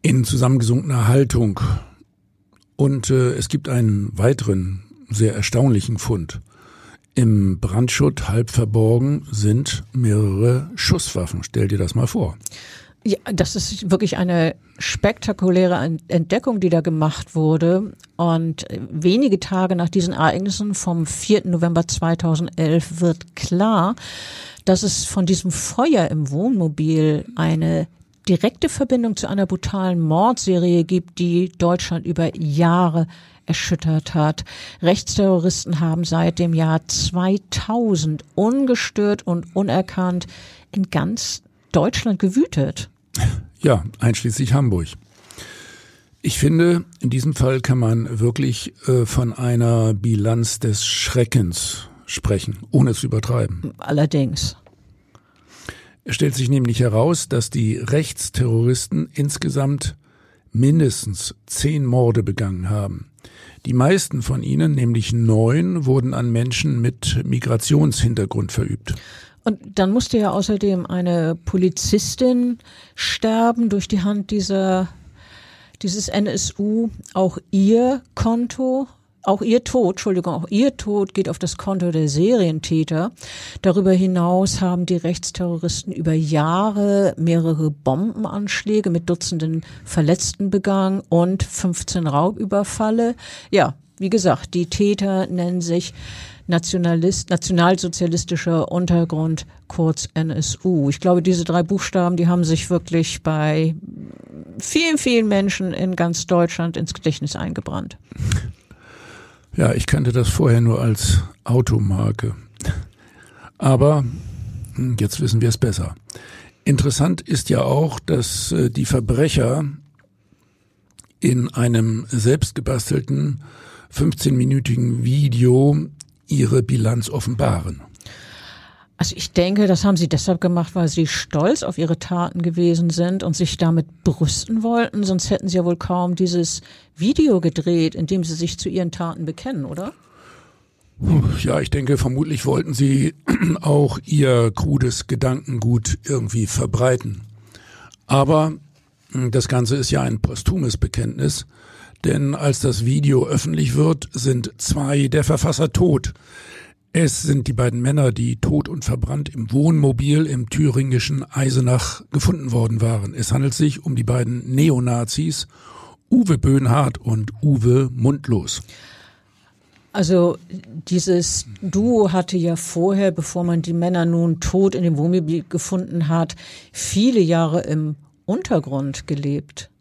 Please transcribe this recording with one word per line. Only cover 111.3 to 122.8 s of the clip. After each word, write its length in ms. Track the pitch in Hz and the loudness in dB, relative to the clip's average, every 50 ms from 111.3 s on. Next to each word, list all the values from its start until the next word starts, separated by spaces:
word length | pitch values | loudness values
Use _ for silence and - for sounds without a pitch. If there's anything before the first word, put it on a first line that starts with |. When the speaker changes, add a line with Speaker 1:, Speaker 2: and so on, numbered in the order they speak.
| - _ _ | -14 _ _
Speaker 1:
Automarke. 920 | - 120 127 120 - 117 110 104 98 95 92 110 107 107 - - 113 - - - - _ - - - - - - - _ _ - - _ - - - - - - - _ | 0 2 2 2 2 2 2 2 0 0 0 0 -2 -2 -2 -4 -6 -6 -8 -16 -20 _ -6 -6 -4 -4 -4 -10 -12 _ _ -20 -20 _ -20 -20 -20 -20 -20 -20 -20 _
Aber, 460 | _ - 131 135 123 135 147 156 147 135 120 - - - - - - - - - - - - - | _ 2 2 4 6 6 4 4 2 0 -2 -6 -10 -12 -12 -12 -12 -12 -12 -10 -12 -12 -10 -6
hm, 240 | - 127 127 120 107 | -4 -2 -2 0 0
jetzt 220 | 101 104 - - | -2 -2 -2 -2
wissen 180 | 147 117 110 113 | 0 2 2 2
wir 100 | 117 120 | 2 2
es 80 | 110 | 2
besser. 380 | - - 117 98 - 85 - - - _ - - - - - - - - - _ _ _ | 2 0 -2 0 -2 -4 -6 -8 -14 _ -20 -20 -20 -20 -20 -20 -20 -20 -20 _ _ _
Interessant 580 | - 139 123 - 143 123 - 143 175 180 160 | 0 2 4 2 0 2 2 2 2 2 -2
ist 280 | - - 175 123 - - | -2 -2 -2 -2 0 0
ja 120 | - 123 | 0 2
auch, 380 | 127 127 131 143 160 151 123 - | 2 2 2 2 2 0 -2 -6
dass, 500 | - - 160 127 117 - - - - - | -4 -2 0 0 0 -2 -4 -6 -4 -2
äh, 180 | - 117 127 123 | 0 0 0 0
die 160 | 113 131 127 | 0 -2 -2
Verbrecher 800 | - 139 127 113 104 120 117 156 156 - 143 123 117 131 156 151 143 143 - - _ _ _ _ _ _ _ _ _ _ _ _ _ _ _ _ _ _ _ _ _ _ - - _ _ _ | 0 0 0 2 0 2 2 2 2 2 2 2 2 0 -2 -4 -6 -8 -12 -20 _ _ _ _ _ _ _ _ _ _ _ _ _ _ _ _ _ _ _ _ _ _ -20 -20 _ _ _
in 300 | - - 127 123 120 - - | 0 2 2 2 0 -2 -2
einem 520 | 120 117 120 117 113 113 113 113 110 117 110 | 0 0 2 4 2 2 2 0 -2 -4 -4
selbstgebastelten 1300 | - 117 104 120 139 151 - - - 147 117 - 131 120 | -2 2 4 4 4 4 0 -2 -4 -6 -4 -2 -4 -2